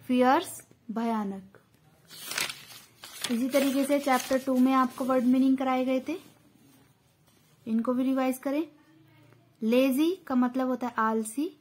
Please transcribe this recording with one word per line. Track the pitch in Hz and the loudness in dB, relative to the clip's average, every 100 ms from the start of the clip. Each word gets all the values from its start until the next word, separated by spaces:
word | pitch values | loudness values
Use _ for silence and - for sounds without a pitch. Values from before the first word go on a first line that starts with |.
| - | 0
फियर्स | 247 247 285 359 - - _ _ | 2 4 4 0 -12 -20 _ _
भयानक। | 220 233 226 202 196 190 - _ _ _ _ _ - - - - - - - - _ - - - | -6 -2 -2 -4 -8 -14 -20 _ _ _ _ _ -18 -10 -6 -6 -8 -16 -20 -20 _ -20 -12 -4
इसी | 233 254 | -2 0
तरीके | 277 277 262 | 2 2 0
से | 277 285 | 2 0
चैप्टर | 285 254 - 262 | 2 0 2 -2
टू | 262 254 | 0 2
में | 254 | 4
आपको | 262 254 - | 4 0 -2
वर्ड | 254 262 | -2 0
मीनिंग | 247 254 269 262 | 4 4 4 2
कराए | 269 262 | 0 0
गए | 254 262 254 | 0 -2 -2
थे, | 339 - _ _ _ _ _ _ _ _ _ _ _ _ _ - | -10 -10 _ _ _ _ _ _ _ _ _ _ _ _ _ -4
इनको | 226 233 | -2 0
भी | 247 | 0
रिवाइज | 262 269 262 254 | 0 0 -2 -2
करें। | 277 285 339 _ _ _ _ _ - - _ _ | -4 -4 -4 _ _ _ _ _ -20 -20 _ _
लेजी | 220 247 269 254 320 370 - | 2 4 4 2 0 0 -2
का | |
मतलब | 254 247 254 254 | 0 0 0 -2
होता | 254 247 | -2 -4
है | 240 | -2
आलसी। | 220 220 220 - 320 - | 0 0 -2 -4 -6 -8